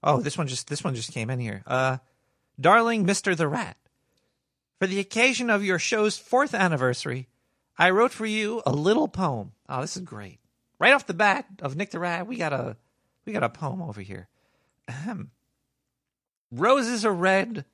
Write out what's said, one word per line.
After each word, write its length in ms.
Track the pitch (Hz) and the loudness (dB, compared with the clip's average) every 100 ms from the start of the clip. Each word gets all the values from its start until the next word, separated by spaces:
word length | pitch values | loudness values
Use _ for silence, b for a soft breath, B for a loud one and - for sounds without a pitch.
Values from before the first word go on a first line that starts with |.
oh, 200 | 147 151 | 2 2
this 160 | 185 - | 0 -4
one 80 | 147 | -4
just, 200 | 127 - | -4 -6
this 160 | 147 | -6
one 120 | - | -4
just 180 | 127 113 | -6 -8
came 160 | - 113 | -8 -6
in 100 | 127 | -4
here. 220 | 117 98 127 | -6 -8 -4
Uh, 320 | 127 131 131 _ _ _ _ _ - | 0 0 -2 _ _ _ _ _ 2
"Darling 460 | 147 214 233 226 | 6 6 6 2
Mister 300 | 185 196 - | 2 0 0
the 120 | 175 156 | 0 0
Rat, 300 | 190 202 - _ _ _ _ _ _ _ _ _ _ | -2 -6 -12 _ _ _ _ _ _ _ _ _ _
for 80 | 190 | -2
the 120 | 196 | -2
occasion 520 | 196 226 247 247 240 | -4 2 2 2 0
of 120 | 208 | 0
your 160 | 202 180 | 2 0
show's 380 | - 220 214 - | 0 2 0 -2
fourth 380 | - 247 285 | 0 2 2
anniversary, 760 | 220 185 151 127 127 - 127 127 _ _ _ _ - | 2 2 4 2 0 -4 -8 -10 _ _ _ _ 2
I 140 | 180 | 4
wrote 220 | 190 247 | 6 2
for 120 | - | 2
you 380 | 220 214 214 226 | -4 -2 -2 -2
a 80 | 165 | 0
little 360 | 139 156 220 302 | 2 4 4 2
poem." 440 | - 180 123 98 - - | 0 -2 -2 -8 -16 -10
Oh, 140 | 131 | -6
this 160 | 139 - | -6 -8
is 40 | |
great. 340 | 180 107 98 - _ _ _ _ | -12 -12 -14 -18 _ _ _ _
Right 160 | 196 | 4
off 120 | 277 - | 4 2
the 60 | |
bat 320 | 170 208 196 262 - | 0 2 2 -4 -10
of 160 | 151 143 | -8 -6
Nick 140 | 202 | -8
the 80 | 175 | -6
Rat, 280 | 175 170 202 | -4 -4 -6
we 100 | 240 | -6
got 180 | 160 | -4
a, 240 | 135 117 113 _ _ _ _ - | -2 -6 -10 _ _ _ _ -10
we 80 | |
got 80 | 208 | -2
a 80 | 117 | -4
poem 320 | - 147 190 | -4 -8 -6
over 180 | 165 101 | -8 -10
here. 300 | 95 95 92 _ _ _ _ _ - | -12 -14 -16 _ _ _ _ _ -14
Ahem. 440 | 123 175 202 139 _ _ _ _ _ _ _ _ _ _ _ _ | -10 -10 -10 -12 _ _ _ _ _ _ _ _ _ _ _ _
"Roses 540 | 120 196 277 233 240 | -2 2 4 2 0
are 80 | 214 | 0
red 540 | 180 185 190 208 208 143 | 2 4 4 2 -6 -12